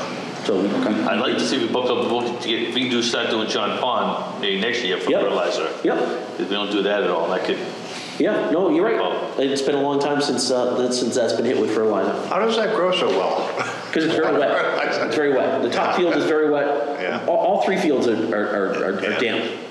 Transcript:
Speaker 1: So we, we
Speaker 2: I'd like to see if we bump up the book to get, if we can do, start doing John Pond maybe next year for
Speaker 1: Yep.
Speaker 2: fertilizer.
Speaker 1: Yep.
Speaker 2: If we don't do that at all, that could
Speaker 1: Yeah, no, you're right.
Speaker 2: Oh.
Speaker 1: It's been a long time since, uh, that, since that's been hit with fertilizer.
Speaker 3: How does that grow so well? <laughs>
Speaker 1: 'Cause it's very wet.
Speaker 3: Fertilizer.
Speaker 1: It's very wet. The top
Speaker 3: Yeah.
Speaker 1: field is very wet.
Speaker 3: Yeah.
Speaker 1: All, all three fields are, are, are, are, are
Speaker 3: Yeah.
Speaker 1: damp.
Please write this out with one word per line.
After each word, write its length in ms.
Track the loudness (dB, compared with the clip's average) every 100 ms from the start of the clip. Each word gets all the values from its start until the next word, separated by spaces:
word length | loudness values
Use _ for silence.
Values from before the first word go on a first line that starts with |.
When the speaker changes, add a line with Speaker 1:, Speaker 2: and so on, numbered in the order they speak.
| -4 -8 -8 -6 -2
Speaker 1:
So 140 | 0
we, 80 | 0
we 360 | 0 0 0 0
Speaker 2:
I'd 120 | 0
like 160 | 0 -2
to 80 | 0
see 100 | -2
if 60 |
we 60 | -2
bump 200 | 0 0
up 140 | 0
the 60 | 0
book 320 | -2 -2 -4
to 60 | -4
get, 160 | -2
if 120 | -2 -2
we 60 |
can 80 | 0
do, 100 | 0
start 280 | 0 0 0
doing 180 | -2 0
John 320 | -2 -2 -2
Pond 640 | 0 0 0 -4 -6 -4
maybe 180 | -2 0
next 240 | -2 -2
year 140 | -2 -2
for 100 | 0
Speaker 1:
Yep. 120 | 2
Speaker 2:
fertilizer. 480 | 2 0 0 -2 -4 -2
Speaker 1:
Yep. 140 | 0 0 -2 -4 -6 -6
Speaker 2:
If 100 | -4
we 60 | -2
don't 140 | 0
do 100 | 0
that 200 | 2 2
at 60 | 2
all, 200 | 0 0
that 160 | 0 -2
could 120 | -2 -6 -10 -10 -10 -8 -2
Speaker 1:
Yeah, 320 | 0 0 0
no, 180 | 2 2
you're 160 | 2 2
right. 140 | 2
Speaker 2:
Oh. 200 | 0 -2 -4 -2
Speaker 1:
It's 240 | 0 0
been 140 | 0 0
a 60 |
long 180 | 2 0
time 220 | 0 0
since, 300 | 0 0 0
uh, 240 | 2 2 2
that, 180 | 0
since 220 | 0 0 2
that's 180 | 2
been 120 | 2 2
hit 120 | 2
with 120 | 2
fertilizer. 380 | 2 2 2 0 -2 -2
Speaker 3:
How 120 | 0
does 160 | 2 2
that 180 | 2 2
grow 160 | 2 2
so 120 | 2
well? 400 | 2 0 0 -2 -4
<laughs> 360 | -6 -6 -4
Speaker 1:
'Cause 100 | 0 2
it's 100 | 2
very 220 | 2 2
wet. 120 | 2
Speaker 3:
Fertilizer. 540 | 2 0 0 0 0 0
Speaker 1:
It's 100 | 2
very 180 | 2
wet. 280 | 2 2 0
The 80 | 0
top 220 | 0 0
Speaker 3:
Yeah. 60 | 2
Speaker 1:
field 180 | 2 2
is 80 | 2
very 240 | 4 4
wet. 480 | 4 2 0 -2 -2
Speaker 3:
Yeah. 240 | -4 -2 0
Speaker 1:
All, 100 | 2
all 240 | 2 2
three 160 | 2 2
fields 300 | 2 2 2
are, 80 | 0 0 0
are, 100 | 0
are, 380 | 0 0 0
are, 140 | -2 0
are 40 |
Speaker 3:
Yeah. 180 | -2 0
Speaker 1:
damp. 240 | 0 -2 -4 -8 -10